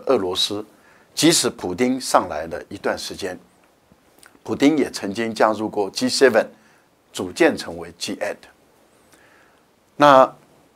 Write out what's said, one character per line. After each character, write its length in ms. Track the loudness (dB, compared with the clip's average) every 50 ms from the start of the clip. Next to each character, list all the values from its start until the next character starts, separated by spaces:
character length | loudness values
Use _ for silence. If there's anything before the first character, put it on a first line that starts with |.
| -2
俄 120 | 0 0 0
罗 180 | 0 -2 -4
斯， 280 | -4 -4 -4 -4 -8 -10 -12 _ _ _ _ _ _ _ _ -4
即 180 | 0 2 2 4
使 160 | 2 0 -2
普 260 | -4 -6 -8 -6 -2
丁 240 | 0 0 0 0 -2
上 300 | -2 0 0 0 0 0
来 180 | -6 -8 -8
了 160 | -8 -10 -12 -12 -12
一 80 | -12
段 200 | -8 -6 -6 -6
时 200 | -6 -8 -12 -12
间， 220 | -10 -10 -10 -10 -12 _ _ _ _ _ _ _ _ _ _ _ _ _ _ _ _ _ -20 _ _ -10
普 120 | -8 -2
丁 220 | 2 2 2 2
也 140 | 2 0 -2
曾 220 | -4 -8 -8 -8 -6
经 200 | -6 -6 -4 -2
加 180 | 2 2 2 2
入 160 | 0 -4 -6
过 200 | -4 -4 -4 -4
G 160 | -4 -4 -4
seven， 400 | -2 2 4 4 6 6 4 2 0 -4 _ _ _ _ _ _ _ _ _ _ _ -10
组 180 | -10 -10 -6 -2
建 240 | 2 2 2 2
成 220 | 0 -6 -12 -12 -12
为 140 | -14 -16 -16 -14
G 160 | -12 -10 -10
eight。 200 | -8 -8 -8 -8 -10 -16 -20 _ _ _ _ _ _ _ _ _ _ _ _ _ _ _ _ _ _ _ _ _ _ _ _ _ _ _ _ _
那 340 | 4 6 8 8 8 8 6 2 -6 _ _ _ _ _ _ _